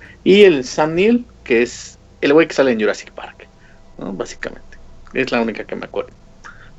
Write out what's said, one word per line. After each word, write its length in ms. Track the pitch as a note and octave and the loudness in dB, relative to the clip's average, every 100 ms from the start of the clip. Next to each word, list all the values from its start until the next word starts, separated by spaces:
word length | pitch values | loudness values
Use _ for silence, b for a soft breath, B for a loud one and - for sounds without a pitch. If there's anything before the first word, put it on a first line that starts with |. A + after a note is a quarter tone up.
| b b | b b
y 180 | - G3+ | 4 6
el 220 | F#3+ C#3+ | 6 4
Sam 320 | B2+ - D#3 E3 | -2 -4 -2 0
Neill, 280 | G#3+ A#3+ - - | 2 0 -2 -12
que 180 | - A#2+ | -2 0
es 360 | A#2+ - - - - - | 0 -6 -18 -20 -20 -4
el 120 | C#3 | 2
güey 160 | D3+ D#3+ | 4 2
que 60 | |
sale 180 | - C3+ | 0 0
en 80 | A2+ | 0
Jurassic 320 | G#2 F#2 - | -2 -4 -10
Park, 340 | - - - - - b b b - | -18 -18 -20 -20 -20 b b b -14
¿no? 160 | - | -12
Básicamente, 640 | - - - - - - - - - - | -10 -10 -12 -14 -14 -20 -20 -20 -20 -10
es 160 | B2+ B2+ | -6 -2
la 100 | A#2+ | -2
única 220 | A2+ G#2 | -2 -6
que 140 | G#2+ - | -10 -12
me 80 | - | -10
acuerdo. 240 | - - - - - - B B | -10 -10 -14 -20 -20 -20 B B